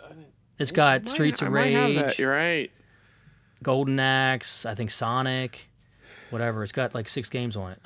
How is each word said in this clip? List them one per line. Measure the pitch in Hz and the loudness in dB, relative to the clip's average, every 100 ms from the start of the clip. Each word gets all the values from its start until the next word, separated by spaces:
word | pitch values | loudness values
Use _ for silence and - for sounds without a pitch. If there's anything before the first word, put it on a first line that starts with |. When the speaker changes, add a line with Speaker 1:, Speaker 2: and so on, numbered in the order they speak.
Speaker 1:
I | - | -14
didn't | 160 147 _ _ - | -20 -20 _ _ -6
Speaker 2:
It's | 143 | -2
Speaker 1:
I | - | 4
Speaker 2:
got | 147 131 | 4 4
Speaker 1:
might, | 107 | 0
Speaker 2:
Streets | - 147 139 | 0 2 2
of | 139 | 0
Speaker 1:
I | |
might | 135 139 | 2 4
have | 139 143 143 | 4 4 2
that. | 139 | 0
Speaker 2:
Rage, | 127 | 0
Speaker 1:
You're | 135 | 0
right. | 143 170 160 - _ _ _ _ _ - _ _ - | 2 2 0 -4 _ _ _ _ _ -20 _ _ -8
Speaker 2:
Golden | - 131 139 135 | 0 2 2 2
Axe, | 131 131 131 131 - - 113 | 4 4 2 0 -4 -8 -6
I | 107 | -4
think | 110 | -4
Sonic, | - 113 123 131 131 127 - - _ _ _ - - - | -4 -2 0 0 -2 -4 -10 -20 _ _ _ -20 -20 -10
whatever. | 117 117 110 | -4 -2 -2
It's | 101 | -4
got, | - 120 120 | -4 -4 -4
like, | 107 | -6
six | 135 107 | -8 -6
games | 127 120 101 | -6 -4 -6
on | 92 | -10
it, | 92 | -12